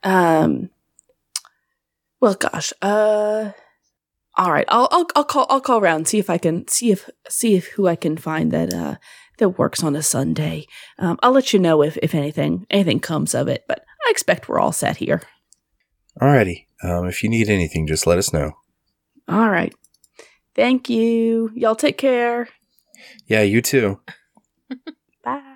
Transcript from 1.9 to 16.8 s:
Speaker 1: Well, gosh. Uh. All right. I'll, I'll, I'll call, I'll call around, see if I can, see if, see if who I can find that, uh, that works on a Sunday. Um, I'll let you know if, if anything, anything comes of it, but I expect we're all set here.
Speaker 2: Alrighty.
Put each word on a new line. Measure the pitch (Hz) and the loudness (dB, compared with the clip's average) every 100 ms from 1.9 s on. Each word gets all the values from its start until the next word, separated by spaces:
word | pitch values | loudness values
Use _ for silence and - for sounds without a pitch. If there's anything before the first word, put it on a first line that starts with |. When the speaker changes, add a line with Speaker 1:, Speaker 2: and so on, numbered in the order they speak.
| _ _ _ | _ _ _
Speaker 1:
Well, | 233 | 0
gosh. | 196 - - - - | 2 -2 -4 -8 -4
Uh. | 196 208 214 214 214 214 214 - _ _ _ _ _ _ _ - | -2 2 2 2 0 -2 -6 -12 _ _ _ _ _ _ _ -2
All | 180 | 2
right. | 151 - | 2 2
I'll, | 226 254 | 2 4
I'll, | 359 339 - | 2 2 -2
I'll | |
call, | 294 294 - | 0 0 0
I'll | 269 | 0
call | 269 233 | 2 2
around, | 190 160 160 | 2 0 0
see | 220 | -2
if | 190 | 0
I | 170 | -2
can, | 170 165 - | -2 -4 -4
see | - 240 | -2 0
if, | 190 - - - | 0 -2 -20 -10
see | - 233 190 | -4 2 2
if | - | 0
who | - 190 | -2 0
I | 165 | 0
can | 160 160 | -4 -4
find | - 160 160 | -6 -2 -2
that, | 160 165 | -2 -2
uh, | - 76 - - - _ _ | -4 -6 -10 -14 -20 _ _
that | 208 185 | -2 0
works | - - | -2 -2
on | 165 143 | -4 -4
a | |
Sunday. | 151 - 160 160 156 160 151 - - - | -2 -2 -2 -2 -4 -6 -12 -20 -20 -6
Um, | 180 175 | -4 0
I'll | 247 | 4
let | 262 262 | 4 4
you | 208 | 2
know | 175 156 | 4 4
if, | 147 156 | 2 0
if | 160 | -2
anything, | 165 143 151 151 175 190 | -2 -4 -4 -4 -4 -2
anything | 202 180 - | 0 2 0
comes | - 160 - | -2 -4 -2
of | 123 131 | -2 -2
it, | - _ | -4 _
but | - _ - 571 | -8 _ -6 -2
I | |
expect | 427 - 175 - | -2 0 -2 -2
we're | - | 0
all | - | 0
set | - - - | 0 -4 -4
here. | - 165 - _ _ _ _ _ _ _ _ - | -2 -4 -4 _ _ _ _ _ _ _ _ 0
Speaker 2:
Alrighty. | 131 143 98 85 _ _ | 4 4 2 -2 _ _